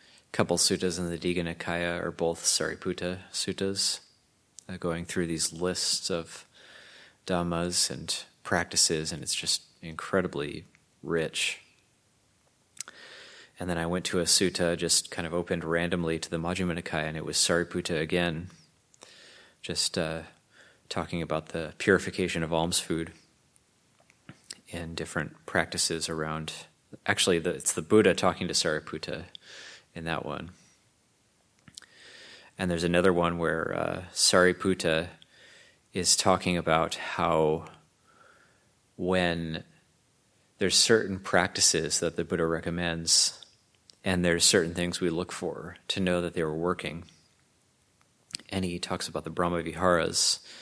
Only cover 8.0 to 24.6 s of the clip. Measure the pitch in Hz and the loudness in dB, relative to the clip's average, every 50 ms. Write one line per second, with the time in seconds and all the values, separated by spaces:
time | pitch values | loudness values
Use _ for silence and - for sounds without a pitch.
8 | 80 80 - - - - _ _ - - 101 87 85 - - - - - 85 78 | -6 -6 -6 -8 -8 -14 _ _ -4 0 0 0 0 0 2 2 2 4 2 0
9 | 80 78 - 73 65 - - - - - - - - _ _ _ - 82 80 - | -2 -4 -6 -6 -6 -4 -4 -4 -2 -2 -2 -2 -4 _ _ _ -14 -12 -10 -10
10 | - - - 95 90 87 - - 73 73 - - - - _ _ _ _ _ _ | -4 0 0 0 0 0 -2 -4 -4 -4 -6 -10 -14 -16 _ _ _ _ _ _
11 | - 76 85 82 80 - - - - - - - - _ _ _ _ _ _ _ | -4 0 0 0 0 0 -2 -2 -2 -4 -4 -8 -12 _ _ _ _ _ _ _
12 | _ _ _ _ _ _ _ _ _ _ _ _ _ _ _ - - - - - | _ _ _ _ _ _ _ _ _ _ _ _ _ _ _ -16 -16 -14 -18 -20
13 | - - - - - - - - - - _ - 90 92 87 82 82 85 87 90 | -20 -20 -20 -20 -20 -20 -20 -20 -20 -16 _ -8 -4 -4 -2 -2 -2 -2 -2 -2
14 | 90 - - 90 85 - - - 98 90 87 - 90 85 85 85 87 82 - - | -2 -2 0 0 2 4 4 4 4 2 2 0 0 0 0 0 0 2 2 0
15 | - - - - 87 80 85 87 85 - 92 85 78 80 82 85 85 87 92 87 | 0 -2 -6 -8 -6 -4 -4 -4 -2 -2 -4 -4 -2 0 0 0 0 0 0 -2
16 | 85 80 82 80 - - 85 82 80 85 87 90 92 90 80 80 82 - - 78 | 0 -2 -2 -4 -4 -6 -6 -4 -4 -2 -2 -2 -2 -2 -2 -4 -6 -4 -4 -4
17 | 78 78 78 78 73 73 73 - - - 87 85 85 - - 90 - - 87 76 | -4 -4 -6 -6 -6 -2 0 0 2 4 4 2 2 0 -4 -4 -4 -2 -2 -2
18 | 80 78 85 87 87 87 80 80 87 90 - - _ _ _ _ _ _ _ - | 0 0 0 0 2 0 -2 -4 -8 -10 -14 -20 _ _ _ _ _ _ _ -20
19 | - - - - - - - - - - _ _ - - 85 - - - - 95 | -20 -20 -20 -20 -20 -20 -20 -20 -20 -20 _ _ 0 2 2 2 0 0 0 0
20 | 82 78 80 82 80 - - _ _ _ _ - - - _ _ _ - - 90 | 0 0 -2 -4 -8 -12 -18 _ _ _ _ -20 -20 -20 _ _ _ -8 -6 -6
21 | 85 - - 85 80 73 78 78 - - - 82 80 76 - - - - 95 82 | -4 -2 -4 -4 -2 -2 -2 -2 -2 -4 -6 -6 -6 -6 -8 2 6 8 8 8
22 | - 90 85 - 92 85 - 90 82 78 85 82 82 87 90 - - - 85 80 | 6 2 -2 -2 -2 0 0 -2 0 2 2 2 2 2 2 0 0 0 -2 -2
23 | 82 85 - - _ _ _ _ _ _ _ _ _ _ _ _ _ _ _ _ | -4 -6 -10 -18 _ _ _ _ _ _ _ _ _ _ _ _ _ _ _ _
24 | _ _ _ _ _ - - _ _ - - - | _ _ _ _ _ -20 -20 _ _ -20 -20 -20